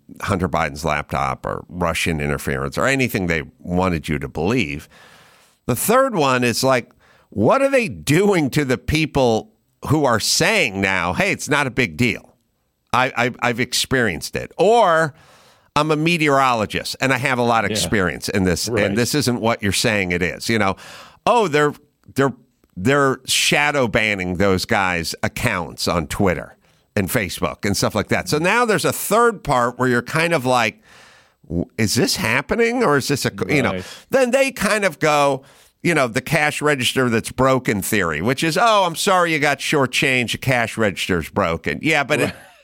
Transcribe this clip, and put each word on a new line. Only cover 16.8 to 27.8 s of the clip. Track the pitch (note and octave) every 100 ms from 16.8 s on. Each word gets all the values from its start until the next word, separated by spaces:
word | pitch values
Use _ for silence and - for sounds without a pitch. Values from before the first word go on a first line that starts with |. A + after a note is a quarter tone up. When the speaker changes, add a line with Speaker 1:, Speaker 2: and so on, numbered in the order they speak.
| - -
Speaker 1:
and | C3
I | C3
have | C#3+ B2
a |
lot | A#2+ A2+ G2+
of |
Speaker 2:
Yeah. | G#2
Speaker 1:
experience | E2+ G#2+ F2+ B1+ -
in | G2
this, | F#2 E2 -
Speaker 2:
Right. | A#2 G2+
Speaker 1:
and | G#2
this | A#2 D3
isn't | A#2+ A#2+
what | A2 A2+
you're | G2+
saying | F2+ A#2+ G#2 F2+
it | F2
is." | F2 A#1+ -
You | A2+
know, | G2 F#2+ - - - - -
oh, | A#3 G3
they're, | C#3+ D3 - _ _ -
they're, | A2+ C#3 - _ _ _ -
they're | G2+ C#3+ C#3 B2 -
shadow | - - D#3 D3 D3 A#2+
banning | A#2 A2 G2+ F2+ F2
those | G2 F#2 -
guys' | A2 F#2+ E2+ D#2+ -
accounts | G#2+ - B2+ F#2+ D2 A1+ G2
on | E2+ D2
Twitter | - G2+ D2 G#1+ - _ _ _ -
and | F#2
Facebook | B2 F#2 - D#2+ B1 G2+
and |
stuff | G2